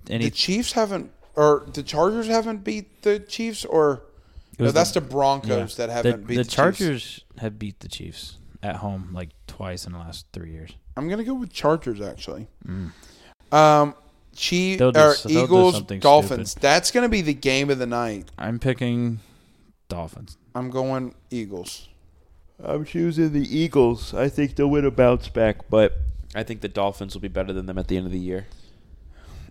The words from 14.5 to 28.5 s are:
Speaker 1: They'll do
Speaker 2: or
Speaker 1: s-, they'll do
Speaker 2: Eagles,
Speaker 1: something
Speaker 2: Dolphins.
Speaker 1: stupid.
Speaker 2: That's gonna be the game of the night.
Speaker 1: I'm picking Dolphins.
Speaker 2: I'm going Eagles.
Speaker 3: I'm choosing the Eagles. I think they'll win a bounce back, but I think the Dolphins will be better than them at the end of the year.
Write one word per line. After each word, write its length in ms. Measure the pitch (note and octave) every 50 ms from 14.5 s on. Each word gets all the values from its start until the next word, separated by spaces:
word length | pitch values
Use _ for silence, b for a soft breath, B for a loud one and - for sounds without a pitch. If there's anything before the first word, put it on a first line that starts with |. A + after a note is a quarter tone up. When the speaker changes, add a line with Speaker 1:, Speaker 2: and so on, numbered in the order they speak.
| F3+ F3 F#3 F#3 F#3+ F#3
Speaker 1:
They'll 140 | B2 B2+ B2+
do 80 | D#3
Speaker 2:
or 100 | D#3 D3+
Speaker 1:
s-, 140 | C#3+ - -
they'll 80 | - D#3 D#3+
do 40 | B2+
Speaker 2:
Eagles, 300 | C3 F3+ F#3 F#3 F3+ F3+
Speaker 1:
something 260 | G#2 G2 - G2+ F#2+
Speaker 2:
Dolphins. 520 | - C#3+ C#3+ D3+ D3 G2 C3+ A#2 F#2 - -
Speaker 1:
stupid. 100 | - -
Speaker 2:
That's 280 | C#3 D3+ F3 F3 -
gonna 180 | - B3 A#3+ A#3+
be 120 | A3+ G#3 F3
the 120 | D3+ C#3+
game 340 | B2+ - C#3 C3 C3+ C#3+ C#3+
of 80 | C#3 B2+
the 80 | B2+
night. 440 | A#2+ A#2+ A#2+ A#2+ A2+ G#2+ G2+ F2 - - -
Speaker 1:
I'm 200 | - G#2 A#2 A#2
picking 600 | - C3 B2+ - C3+ A#2+ A#2+ A#2+ A#2+ A#2+ A2+ A2 - b b b b b b b b b b _ _ -
Dolphins. 480 | F2+ F2 E2 E2 - - - - - _ _ _ -
Speaker 2:
I'm 160 | B2 B2+ B2+
going 440 | B2 C3 C3 C3 C3 C3 B2+ B2 - _ _ -
Eagles. 580 | B2+ A#2+ A2+ G2 G2+ F2+ F2+ - - - - - - _ _ - _ _ _ _ - _ - - _ - -
Speaker 3:
I'm 220 | - D3 D3+ D#3
choosing 480 | - - E3+ E3+ E3+ D#3+ D#3 E3 D#3 D3
the 80 | D3 C#3 - - D#3
Eagles. 560 | D#3+ D#3+ - C#3+ B2 A#2 A#2+ A2+ - - -
I 140 | G2 B2+ C#3
think 260 | - - D3 C3+ -
they'll 140 | - C#3+ C#3+
win 140 | C#3+ D3 C#3
a 60 | C#3
bounce 380 | A#2 C3 B2+ B2 B2 A#2+ - -
back, 400 | - B2 A2+ A2 G2+ - - -
but 280 | A2 A2 G#2+ - - - - - - - - - -
I 80 | G#2 A2
think 160 | G#2+ A2+ G#2
the 80 | - G2+
Dolphins 460 | F#2 G#2 G2 G2+ G2+ - G2+ F#2+ -
will 60 | G2
be 80 | G2 G2
better 240 | F2+ F#2+ F#2+ F#2+ F#2+
than 140 | F#2+ F#2
them 100 | F#2 F#2 F#2
at 100 | F2+ -
the 80 | F#2
end 100 | F#2 F#2
of 60 | F2+ F#2
the 60 | F#2
year. 280 | F2+ F2+ F2+ F#2 G2 -